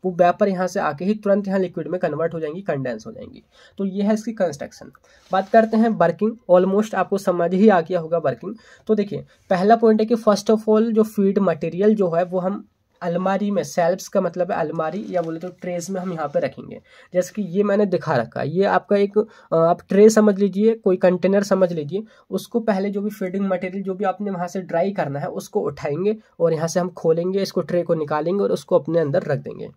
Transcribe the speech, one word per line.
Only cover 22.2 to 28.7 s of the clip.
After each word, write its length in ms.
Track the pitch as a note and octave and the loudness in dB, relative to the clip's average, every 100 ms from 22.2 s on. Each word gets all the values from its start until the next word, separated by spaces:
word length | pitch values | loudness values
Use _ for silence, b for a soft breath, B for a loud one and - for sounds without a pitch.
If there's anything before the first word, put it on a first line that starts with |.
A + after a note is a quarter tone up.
| B | B
उसको 300 | F#3+ - A#3 | -8 -4 -4
पहले 300 | A3 F#3+ G3 | -2 -2 -2
जो 120 | G3 | -4
भी 80 | G#3 | -6
फीडिंग 380 | G#3 F#3 F#3 G3 | -6 -6 -4 -2
मटेरियल 360 | F3+ F#3 F#3+ | -2 -4 -6
जो 100 | F#3+ | -8
भी 120 | F#3 | -4
आपने 260 | G3 F#3 G#3 | -4 -4 -6
वहाँ 160 | F#3 F3 | -6 -6
से 140 | G3 | -8
ड्राई 300 | E3 E3 G3 | -4 -2 -2
करना 280 | G3+ D3 C#3 | -2 -4 -4
है 80 | E3+ | -6
उसको 340 | G3 - G#3 | -8 -6 -4
उठाएंगे 560 | E3 C#3 D#3+ D3 G3 G#3+ B - | -4 -6 -6 -2 -2 -4 B -2
और 140 | E3 | 0
यहाँ 140 | D#3+ E3 | 0 -2
से 120 | F3+ | -2
हम 100 | F3+ | -4
खोलेंगे, 520 | F3 E3 E3 F3 G3 | -2 0 0 0 -2
इसको 200 | F#3+ F#3 | -2 -4
ट्रे 220 | E3 F3 | -2 -4
को 100 | E3+ | 0
निकालेंगे 500 | D#3+ D3 D3+ D#3+ G3+ | -2 -2 -2 -2 -2
और 80 | G3 | 0
उसको 280 | F3 - | -2 0